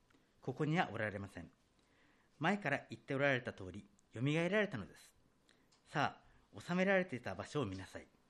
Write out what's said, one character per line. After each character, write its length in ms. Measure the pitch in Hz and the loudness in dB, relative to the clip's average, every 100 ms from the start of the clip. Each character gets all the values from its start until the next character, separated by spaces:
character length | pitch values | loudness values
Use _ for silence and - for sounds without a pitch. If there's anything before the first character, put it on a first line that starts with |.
| _ _ _ _ | _ _ _ _
こ 100 | - | -6
こ 120 | 127 147 | -2 2
に 120 | 165 | 2
は 140 | - | 0
お 60 | 107 | -2
ら 100 | 107 | -2
れ 80 | 98 | -4
ま 100 | 101 | -8
せ 120 | - | -12
ん。 100 | 80 - _ _ _ _ _ _ _ - | -16 -18 _ _ _ _ _ _ _ -2
前 220 | 160 202 | 0 2
か 100 | 151 | 0
ら 120 | 139 - | -2 -4
言 80 | 113 | -10
っ 20 | |
て 140 | - 135 | -4 2
お 20 | |
ら 160 | 143 | 4
れ 80 | 127 | 4
た 100 | 113 | 0
通 200 | - 92 | -6 -10
り、 120 | 98 101 _ _ | -10 -14 _ _
よ 80 | 113 | -2
み 140 | 135 156 | 2 2
が 80 | |
え 60 | 175 | 2
ら 120 | 214 | 2
れ 60 | 196 | 2
た 100 | 214 | -2
の 80 | 175 | -8
で 100 | - | -14
す。 160 | - _ _ _ _ _ _ _ - | -20 _ _ _ _ _ _ _ -6
さ 320 | 156 131 - - - _ 101 | 0 0 -2 -16 -20 _ -12
あ、 60 | |
収 140 | - 180 | -2 2
め 100 | 190 | 4
ら 100 | 190 | 4
れ 100 | 180 | 2
て 100 | 120 | -4
い 40 | |
た 140 | - | -6
場 140 | 98 101 | -6 -4
所 140 | 147 | -2
を 40 | 107 | -2
見 100 | 95 | -4
な 120 | 92 | -8
さ 100 | 82 | -14
い。 80 | - _ | -16 _